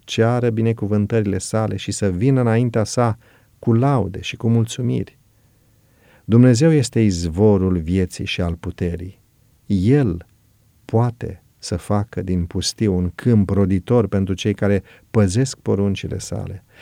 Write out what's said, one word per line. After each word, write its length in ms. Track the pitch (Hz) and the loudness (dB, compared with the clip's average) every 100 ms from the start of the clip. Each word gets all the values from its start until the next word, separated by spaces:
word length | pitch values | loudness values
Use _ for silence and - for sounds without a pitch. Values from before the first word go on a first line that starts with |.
ceară 460 | - - 113 123 120 | -6 0 0 2 0
binecuvântările 880 | 110 113 113 101 104 101 113 101 95 | 0 -2 -2 -2 -2 0 0 0 -4
Sale 380 | - 110 107 98 | -4 -2 -2 -4
și 140 | - | -8
să 200 | 98 101 | -2 -2
vină 300 | 90 127 131 | 0 2 2
înaintea 440 | 120 113 123 113 | 2 2 0 0
Sa 340 | 104 - 120 107 _ _ _ _ | -2 0 0 -2 _ _ _ _
cu 140 | - | 0
laude 480 | 113 135 135 92 95 | 2 2 2 -2 -6
și 160 | - - | -10 -4
cu 120 | 117 | 0
mulțumiri. 680 | 113 113 - 123 123 - _ _ _ _ _ _ _ _ _ _ _ | 0 0 -4 -4 -4 -6 _ _ _ _ _ _ _ _ _ _ _
Dumnezeu 480 | - 117 127 117 165 | 2 6 6 6 4
este 280 | 156 120 120 | 4 2 2
izvorul 800 | 107 87 87 82 107 98 92 90 | 2 2 -2 2 4 4 2 0
vieții 460 | 80 95 90 - | 0 0 -2 -4
și 160 | - - | -8 -4
al 140 | 87 | -4
puterii. 680 | 82 87 - 87 85 90 - _ _ _ _ - | -4 -8 -6 -4 -4 -10 -16 _ _ _ _ -4
El 600 | 95 101 143 123 85 - _ _ _ _ _ | 0 2 2 2 -4 -10 _ _ _ _ _
poate 580 | - 113 120 117 - - _ _ | -2 0 0 -4 -10 -12 _ _
să 180 | - 87 | -8 -8
facă 460 | - 104 104 - | -2 -2 -2 -6
din 220 | 90 90 | -4 -2
pustiu 520 | 87 92 - - 110 90 | -2 -4 -6 -2 0 0
un 140 | 90 | -2
câmp 360 | - 127 110 98 | -2 2 2 2
roditor 560 | 98 95 95 - 123 98 | 2 0 0 0 0 2
pentru 280 | 101 98 | -2 -2
cei 200 | 95 110 | -2 -4
care 280 | 98 101 98 - - _ | -2 0 0 -4 -18 _
păzesc 480 | 113 101 101 135 - | 0 2 0 -2 -4
poruncile 600 | - 104 101 95 - - | -2 0 0 -2 -6 -8
Sale, 460 | - 104 92 92 - - | -8 -10 -10 -12 -18 -20